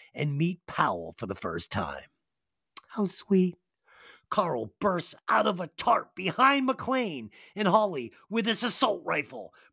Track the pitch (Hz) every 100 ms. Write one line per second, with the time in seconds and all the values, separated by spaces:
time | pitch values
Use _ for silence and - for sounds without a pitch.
0 | - - 147 143 165 180 - - 151 92
1 | 82 - 104 95 90 82 - 107 82 69
2 | - _ _ _ _ _ _ - _ -
3 | 196 - - 190 185 170 _ _ _ -
4 | - - - - 180 127 110 - 202 180
5 | - - - - 214 180 170 - - 220
6 | - - 185 - 269 277 262 254 - 262
7 | 233 143 113 - - - 208 202 214 160
8 | 117 - - 220 220 220 240 - 240 190
9 | 175 160 131 123 92 _ _